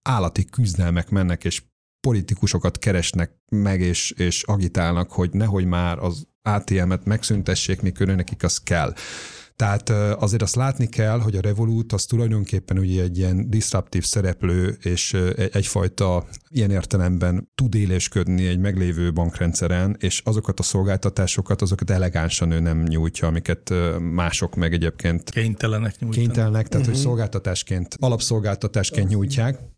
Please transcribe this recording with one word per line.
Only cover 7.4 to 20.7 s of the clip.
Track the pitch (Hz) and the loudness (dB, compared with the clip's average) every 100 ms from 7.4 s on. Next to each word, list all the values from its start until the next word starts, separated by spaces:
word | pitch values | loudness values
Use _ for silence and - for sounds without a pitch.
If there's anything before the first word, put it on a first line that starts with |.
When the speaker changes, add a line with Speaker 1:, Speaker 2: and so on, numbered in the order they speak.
| 92 92 - 92 | 0 -2 -2 0
Speaker 1:
mikor | 92 - 95 | -2 0 0
nekik | 95 87 - | 0 -2 -2
az | 87 - | -2 -2
kell. | - 85 71 - - - - - - | -2 0 0 -4 -12 -14 -16 -18 -18
Tehát, | - 107 101 - | -2 0 0 0
ö, | 104 104 101 | 0 2 0
azért | 104 110 | 0 0
azt | 104 | 0
látni | 123 135 131 117 | 0 -2 0 -2
kell, | - 107 117 | 0 0 2
hogy | 110 | 0
a | 98 | 0
Revolut | 101 101 113 113 113 | 0 0 2 0 0
az | 101 | -4
tulajdonképpen | - 117 113 107 98 95 - 92 | 0 0 2 0 0 -2 0 0
ugye | 95 92 | 2 2
egy | 90 87 | 0 0
ilyen | 92 90 123 | 2 2 2
diszruptív | 110 - 95 - 92 | 0 0 -2 -2 -2
szereplő, | - 107 92 85 90 90 92 - | 0 0 0 0 0 2 0 -2
és, | 90 87 - | -2 -2 0
ö, | 95 90 101 | 0 0 0
e-, | 95 | -2
egyfajta | 101 92 98 92 - 95 90 - - _ | 0 0 0 -2 0 0 0 -2 -14 _
ilyen | 147 101 | 0 2
értelemben | 98 - 95 90 90 90 90 - | 0 0 2 2 2 2 0 -4
tud | - 127 | -2 0
élésködni | 107 98 92 - 98 85 90 92 | 2 2 0 0 0 2 2 2
egy | 90 | 2
meglévő | 98 92 90 82 87 | 0 0 0 0 0
bankrendszeren, | 82 85 - 85 - 85 90 95 110 | 0 -2 0 -2 0 0 2 0 0
és | 90 - | -2 -2
azokat | - 107 - - | 0 -2 -2 -2
a | |
szolgáltatásokat, | - | -2